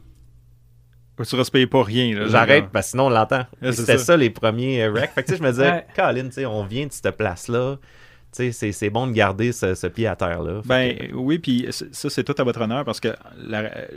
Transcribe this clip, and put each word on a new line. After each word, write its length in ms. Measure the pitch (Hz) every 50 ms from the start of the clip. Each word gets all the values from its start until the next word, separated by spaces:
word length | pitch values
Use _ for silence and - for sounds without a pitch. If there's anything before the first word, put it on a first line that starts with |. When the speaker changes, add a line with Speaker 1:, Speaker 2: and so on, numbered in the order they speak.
| - - - _ - - - - - _ - - _ _ _ _ _ _ _ - _ _ _ - 117
Speaker 1:
Tu 120 | - -
respires 320 | 123 127 - - 135 131 120
pas 160 | - 135 117
rien, 280 | 98 107 123 127 117 107 101
là, 80 | 107
Speaker 2:
J'arrête, 380 | 107 110 117 117 113 139 143 98
Speaker 1:
genre. 60 | 95 98
Speaker 2:
parce 140 | 104 95
que 40 | -
sinon, 160 | - 123 135
on 40 | 135
l'entend. 280 | 120 110 110 - 135 131 123 - - - 127
Speaker 1:
Ouais, 80 | 127
c'est 20 | 120 120 117
Speaker 2:
C'était 160 | 107 - 135
Speaker 1:
ça. 60 | 120
Speaker 2:
ça, 120 | 110 170
les 140 | 165 131 113
premiers, 520 | 101 - - 110 107 117 127 135 135 120 113
euh, 80 | 110
wrecks. 220 | 104 113 143 - -
Fait 100 | 143 -
que, 60 | -
tu 40 | 190
sais, 40 | 170
je 60 | 160
me 60 | 131
disais, 200 | 120 123 135 156
Speaker 3:
Ouais. 160 | 175 165 - - -
Speaker 2:
Colin, 300 | - 190 156 120 127 131
tu 80 | 131 -
sais, 120 | 135 135
on 180 | 120 107 107 101
vient 220 | 95 110 131 147
de 60 | 135 -
cette 160 | - - 98 92
place-là. 600 | - 110 98 87 - - - 117 120 127 131 139 131 - - - - - - - - - - -
Tu 100 | - 127
sais, 40 | 123
c'est, 220 | 117 - - 104 101
c'est 180 | - 107 104
bon 160 | 101 113 131
de 60 | 131 113
garder 400 | 110 101 98 95 98 113 120 127
ce, 240 | - - 95 92
ce 100 | - -
pied 220 | 90 - - 113 107
à 80 | 87
terre-là. 440 | - 95 87 85 82 80 80 90 107 107
Fait 60 | 123
Speaker 1:
Ben, 280 | 127 127 127 123 120 - - -
Speaker 2:
que 40 | -
Speaker 1:
oui, 240 | 127 127 139 160 170
puis 300 | - 135 123 120 123 120
c-, 160 | - - - - 135
ça, 180 | - - 143
c'est 140 | - - 120
tout 100 | - 143
à 60 | - 135
votre 180 | 120 107 113 117
honneur, 220 | 107 113 139 143
parce 140 | 117 107 -
que 160 | - 113 - - - - - -
la, 320 | 120 113 110 107 107 107 - - - - 73